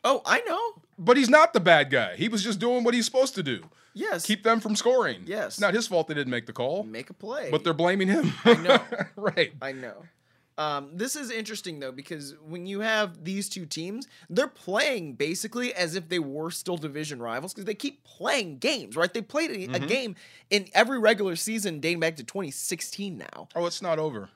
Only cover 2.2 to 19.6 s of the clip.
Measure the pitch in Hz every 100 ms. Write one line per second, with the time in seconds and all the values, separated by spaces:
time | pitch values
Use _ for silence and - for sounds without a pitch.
2.2 | 214 214 202 196 240 247 240 240 226 262
3.2 | 262 196 147 107 - _ _ 202 427 175
4.2 | 170 214 226 226 226 208 240 254 180 98
5.2 | 95 208 175 - 202 208 226 175 160 147
6.2 | 131 120 120 117 127 180 214 214 - 196
7.2 | 208 277 170 156 170 156 175 196 190 254
8.2 | 170 - 233 208 170 269 - 226 175 -
9.2 | 202 - 156 135 131 135 123 101 170 _
10.2 | _ _ _ - 151 143 139 170 247 302
11.2 | 247 226 214 214 185 151 135 131 143 160
12.2 | 139 151 156 175 185 196 220 220 202 165
13.2 | 160 196 196 190 160 - 175 220 - -
14.2 | - 180 285 - - 202 294 240 156 120
15.2 | 147 180 214 240 247 202 175 185 160 180
16.2 | 143 143 165 170 185 175 151 143 151 131
17.2 | 117 120 180 214 196 208 285 - _ _
18.2 | - 277 180 135 254 269 110 131 175 233
19.2 | - 294 320 208